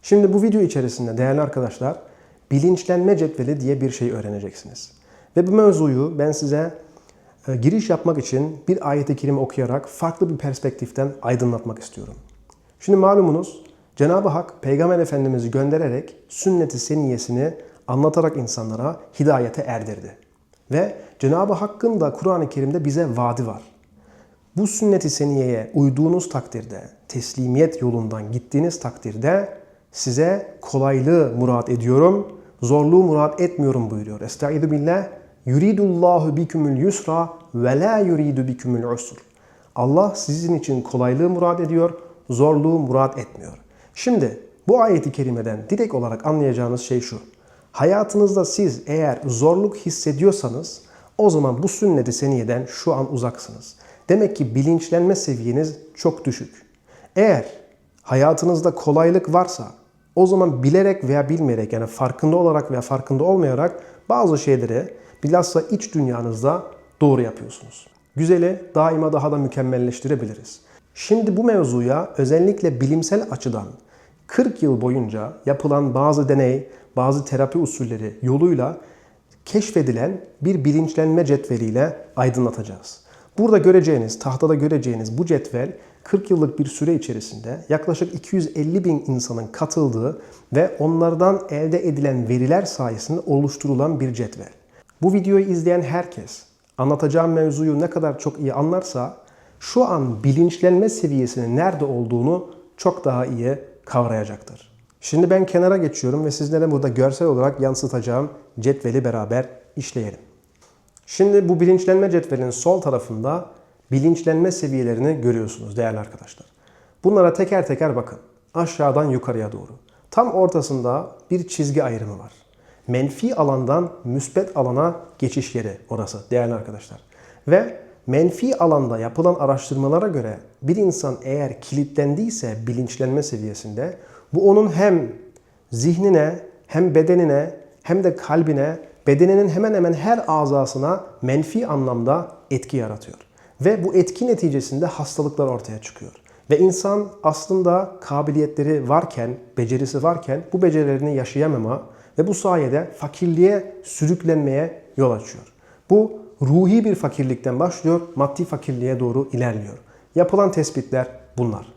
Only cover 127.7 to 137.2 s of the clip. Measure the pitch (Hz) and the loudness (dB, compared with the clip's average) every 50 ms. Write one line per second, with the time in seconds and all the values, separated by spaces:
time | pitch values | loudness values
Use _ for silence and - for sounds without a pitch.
127.7 | - - - - - _ _ - 127 143 165 180 170 - - 254 262 - 170 165 | -8 -14 -18 -20 -20 _ _ -2 2 2 2 2 2 0 -2 -2 0 2 2 2
128.7 | 156 143 135 120 117 110 113 113 110 - 165 180 175 175 143 135 139 131 - - | 4 2 2 0 -4 -4 -6 -6 -4 0 2 2 2 2 0 0 0 0 -2 -6
129.7 | 139 135 139 139 151 170 208 208 170 139 113 110 104 95 - - _ _ - 135 | -4 -2 0 2 2 2 0 0 -4 -4 -6 -6 -10 -12 -16 -20 _ _ -2 -2
130.7 | 175 208 208 185 - - - 143 127 - - 135 135 147 143 131 139 - - - | 0 2 2 0 0 -2 -4 -6 -6 -6 -6 -6 -4 -4 -4 -6 -8 -10 -12 -6
131.7 | - 139 143 139 - - 143 143 143 165 220 233 226 - - 117 107 110 113 117 | -4 -4 -4 -2 -2 -2 0 0 0 -2 -2 -4 -6 -6 -8 -8 -8 -6 -6 -6
132.7 | 120 120 127 113 - - 131 127 131 147 143 143 - 110 107 107 101 - - 110 | -4 -4 -6 -6 -4 -4 -2 -2 0 -2 -2 -4 -6 -8 -8 -8 -10 -12 -14 -12
133.7 | 104 107 135 175 185 - - - - - - _ - 165 196 196 196 214 214 202 | -10 -8 -8 -8 -10 -14 -20 -20 -20 -20 -14 _ -2 4 6 6 8 8 6 4
134.7 | 156 165 196 208 185 165 131 113 - - - - _ - _ _ _ _ _ _ | 2 2 4 4 4 2 0 -2 -10 -14 -20 -20 _ -20 _ _ _ _ _ _
135.7 | 117 113 120 160 170 170 190 202 190 160 151 156 170 - - - - - _ _ | -8 -2 0 0 0 2 4 4 4 4 4 2 -2 -8 -12 -18 -20 -20 _ _
136.7 | - 156 180 180 143 156 160 160 180 175 | 0 0 2 4 4 4 4 6 4 4